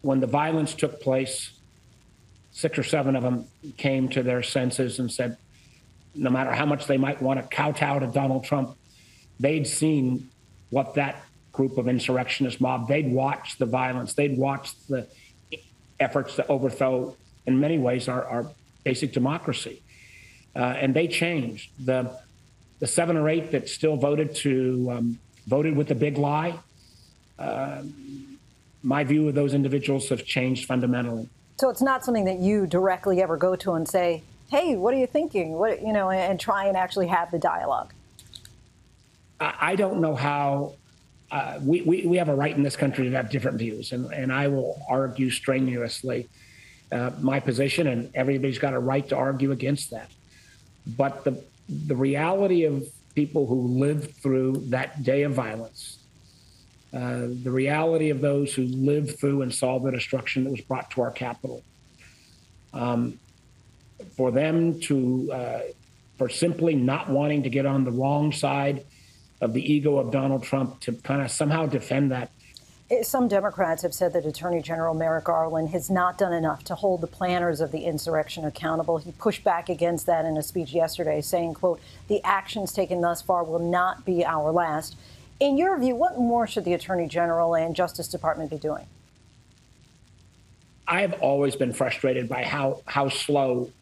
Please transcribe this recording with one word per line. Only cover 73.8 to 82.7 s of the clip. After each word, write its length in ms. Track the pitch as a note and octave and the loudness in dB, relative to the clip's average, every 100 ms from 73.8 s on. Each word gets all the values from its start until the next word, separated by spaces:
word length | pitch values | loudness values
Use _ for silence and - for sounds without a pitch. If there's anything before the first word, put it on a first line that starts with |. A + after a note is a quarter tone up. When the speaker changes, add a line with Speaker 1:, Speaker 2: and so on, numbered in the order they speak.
Speaker 2:
have 100 | F3 | -2
said 180 | - F3+ | 0 0
that 120 | F3 D3+ | 2 -2
Attorney 380 | D3 F3 E3+ | -4 -2 -2
General 320 | D#3+ E3 E3 D#3+ | -2 -2 0 0
Merrick 300 | E3 D#3+ D#3+ | 0 0 0
Garland 440 | E3 D#3+ D#3+ D#3+ | 0 2 0 -2
has 220 | F3 - | -4 0
not 260 | F#3 F3+ F3+ | 2 2 2
done 160 | F#3+ | 0
enough 300 | E3+ D#3+ D3 | 2 0 -2
to 100 | - | -8
hold 280 | F3 G3+ F3+ | -2 0 0
the 60 | E3 | -2
planners 540 | - F3+ F3+ F3 D3+ | -4 0 2 2 0
of 100 | D#3 | -2
the 140 | D#3 E3+ | -2 -2
insurrection 600 | D3+ E3 D#3 D3+ - D#3 | -4 -2 -2 -2 -4 -6
accountable. 520 | - D#3+ D#3+ E3 E3 | -4 -2 0 0 -2
He 140 | E3+ | -4
pushed 320 | - A3 - | -2 -2 0
back 260 | G#3 E3+ - | 0 0 -2
against 380 | E3 E3+ E3+ - | 0 0 2 2
that 180 | E3 D#3+ | 2 2
in 120 | D#3 | -2
a 40 | |
speech 320 | D3 F#3 C#3+ | -4 -6 -2
yesterday, 480 | D#3+ E3 - D#3 D3+ | 0 0 0 -2 -2
saying, 320 | D3 F3 E3+ | 0 -2 -2
quote, 260 | D#3 F#3 E3+ - - - | 0 0 0 -8 -20 -2
"The 120 | G#3 | -2
actions 500 | F#3 G3 - A3 F#3+ | 2 0 -2 -6 -4